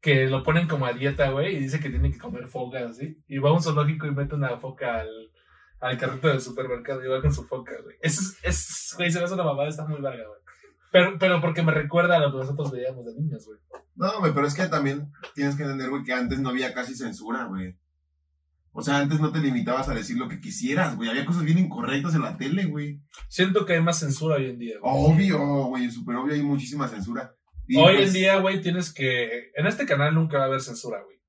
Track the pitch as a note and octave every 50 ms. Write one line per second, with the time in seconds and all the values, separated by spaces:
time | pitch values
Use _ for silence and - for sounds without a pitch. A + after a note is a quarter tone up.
0 | - D#3+ C#3+ C3+ C3 C3 C3+ C3 - - D#3 E3+ F3 D#3+ D#3+ C#3+ C3 B2 A#2 A#2+
1 | C3+ C#3+ C#3 - C#3+ C3+ C3+ C#3 D3+ F#3+ F#3+ D3+ C#3 C3+ C#3+ D3+ D3+ - A#2+ B2+
2 | B2+ C#3 - - - - F#3+ - B2 - - B2+ B2 B2 C3 B2+ A#2+ A#2 A#2 B2
3 | C#3 D#3+ - _ _ _ C#3 C#3 C3+ D3 D#3+ F3 D#3+ E3 D3 D3 D3 D3 D#3 -
4 | - D3 C#3 C3+ C#3+ C#3 D#3 C#3+ C#3 B2+ A#2+ A#2 - B2+ - - C#3 A#2+ A#2 A2+
5 | A2 A2 A2 A2+ A2+ A2+ _ _ _ _ _ _ _ _ _ - - B2 B2 B2
6 | C3 B2 B2+ - - D#3+ C#3 C3+ - B2+ - C3 B2+ B2 B2 A#2+ - - C3+ C3
7 | B2+ C3 C3 C3 C3+ D3 C#3+ - - - C3+ C3 A#2+ - - - - - - _
8 | - D#3+ D#3+ D#3+ F#3 F#3 - - - - D3+ - - - - - - - - F3
9 | F3 F3 E3 F3 F3 F3+ F#3+ F3+ F3 D#3 C#3 C#3+ C#3+ D3+ D#3 D3+ D3+ D3+ D3+ C#3+
10 | C#3 C3+ B2 A#2 A2 G#2+ G#2 - _ - - _ _ - _ _ _ _ - F#3
11 | F3 F#3 G3 E3 F#3 F#3 F3+ E3 D3+ E3 D#3 E3+ E3 D#3+ D3+ D#3 D3 C#3+ - F3
12 | E3+ F3 F3 E3 D3 C#3 C#3 C3 C3 C3+ C#3 C#3+ D3 C3+ B2+ B2 B2 C3 C3 B2+
13 | A#2 A#2 A2+ C3 D#3 D#3 B2+ A2+ - - - - _ _ - - _ _ _ -
14 | F#3 F#3+ A3 G#3+ F#3 D#3+ D3 C#3 C#3 D3 - - F#3+ E3+ E3 D3+ C#3+ C#3 C#3 D3
15 | D3 - - - - - - C#3 C#3 C#3+ C#3 C#3 D3+ C#3+ C#3 C3+ C3 B2+ C3+ C#3
16 | A#2 A#2+ B2+ B2+ B2 A#2+ C3+ C3 C#3 B2+ B2 C3 C3 B2+ - B2+ B2 C3 C3 A#2+
17 | C3 A2 G2 F#2+ G#2+ A2 A#2 A#2 A#2+ G2 F#2+ F#2+ F#2 F#2 F2+ _ _ _ _ _
18 | _ _ _ _ _ _ _ _ _ _ _ _ _ _ _ - A#2 C#3 C#3 C#3+
19 | C#3+ C#3+ D#3+ D3+ D3+ D#3 E3 D#3+ D3+ C#3 B2+ A#2+ F#2+ A#2+ B2 C3 C3+ D3 B2+ A2+
20 | - - A#2+ A#2+ C3 - - - - G#2 F#2+ - A#2 B2+ C#3+ F3+ F3+ D#3+ - -
21 | - A2+ A2+ C#3+ - - F3 F3 D#3+ D3+ D#3+ F3+ F#3 D3+ - A#2+ A#2 B2+ C3+ C#3+
22 | C#3+ E3+ D#3+ D#3 B2+ - - - B2 C#3 D#3+ G3 G3 D#3+ D3 D3 D3 D3 C#3+ -
23 | - _ - - - - - - F#3 F#3+ F#3 G#3 F#3 - F3 E3 E3 E3+ E3+ E3
24 | E3 C#3+ C3+ - D#3 D#3+ D3+ C#3+ C3+ C3 A#2+ A#2+ A#2 A2+ A2 - - - C3+ C#3
25 | C#3+ D3+ E3 E3+ G3 F#3+ E3 D3 C#3+ C#3+ C#3+ C#3 C3+ B2 C3 B2+ B2 A#2+ A#2 A#2
26 | A2+ - A#2+ B2 C3 C#3+ D3+ D3 C#3+ C#3+ C#3+ C3+ A#2+ - D3 C#3+ B2+ A#2 A2+ G#2
27 | F#2+ A2 A#2 A#2 - - _ _ _ _ _ - - - B2+ C#3 E3 F#3 G3 -
28 | G3 F#3+ F#3 F#3 F#3+ F#3+ G3 G3 F#3 F#3+ G3 F#3 - F3+ E3+ F3+ F3 - - -
29 | C3+ C3 B2+ B2 A#2+ A2+ A#2 A#2+ - - _ - D#3 G3+ G#3+ - C#4+ C4+ - C#3
30 | C#3+ D3+ D#3 D#3+ D#3+ D#3 D3 C#3 C3+ C3+ C3+ C3 C3 C3 A#2+ A2+ - B2 A2 G2
31 | G2 - - _ _